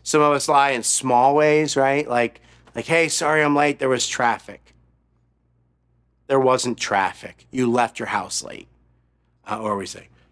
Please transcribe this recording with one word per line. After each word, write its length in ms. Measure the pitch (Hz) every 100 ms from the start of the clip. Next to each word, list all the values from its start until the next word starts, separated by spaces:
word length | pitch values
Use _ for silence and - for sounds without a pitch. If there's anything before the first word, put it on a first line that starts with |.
Some 180 | - 156
of 100 | 147
us 160 | 143 -
lie 220 | 143 139
in 120 | 123
small 520 | 110 - 131 123 131
ways, 420 | 147 151 151 151 143
right? 320 | 135 139 151
Like, 320 | 120 117 - _ _ _
like, 120 | 117 113
"Hey, 220 | 165 165
sorry 340 | - 151 156
I'm 120 | 147
late. 240 | 143 147 143
There 120 | 135
was 180 | 123 -
traffic." 520 | - 120 107 - - _ _ _ _ _ _ _ _ _ _ _ _ _ _ _ _ -
There 120 | 135
wasn't 380 | 131 127 123 113
traffic. 680 | - 98 92 - 92 - -
You 200 | 127 123
left 280 | 120 120 -
your 100 | 113
house 340 | 107 87 -
late. 240 | - - - _ _ _ _ _ _ _ -
Uh, 120 | 107
or 160 | 107 101
we 80 |
say, 240 | 98 92 - _ _